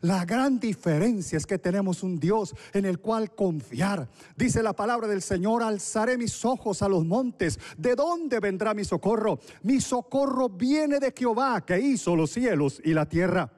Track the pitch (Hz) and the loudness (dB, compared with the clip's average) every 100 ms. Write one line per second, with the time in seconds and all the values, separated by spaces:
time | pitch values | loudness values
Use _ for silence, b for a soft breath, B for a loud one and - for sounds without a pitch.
0 | 170 190 175 233 269 254 226 196 180 151 | 0 0 0 0 2 0 -2 -4 0 2
1 | 208 220 151 156 151 190 180 190 196 170 | 2 0 -2 -6 -4 -4 -2 0 0 -2
2 | 190 175 156 220 202 - B 202 196 175 | -4 -2 2 2 0 -8 B -2 -2 -2
3 | 208 220 214 - 196 160 123 120 190 202 | -2 -2 -2 -2 -2 -2 -6 -4 -2 -2
4 | 127 B B - 247 - 220 - 214 240 | -6 B B -2 0 2 0 0 0 0
5 | 220 202 - 190 190 233 226 208 - 220 | 0 -2 0 0 2 2 2 -2 -2 0
6 | 226 254 233 - 226 247 226 190 202 185 | 0 0 -2 -2 -2 -2 -2 -2 2 2
7 | 165 208 262 - 170 - B - 196 247 | 2 2 0 -2 -2 -2 B -4 0 2
8 | 302 349 320 240 208 190 214 208 196 165 | 2 0 -2 -2 -2 -2 -2 -2 -2 -2
9 | 196 226 214 151 B B 196 269 - 254 | 0 2 0 -2 B B 0 2 2 -2
10 | - 269 277 254 254 185 247 302 302 285 | 0 0 0 2 -2 0 2 2 2 2
11 | 269 - 247 226 269 220 - 180 269 254 | 0 0 0 2 2 0 0 0 2 2
12 | - 175 160 - 247 165 143 - 156 160 | 2 2 2 2 0 2 0 0 0 2
13 | 151 165 185 180 135 | 2 2 2 2 -2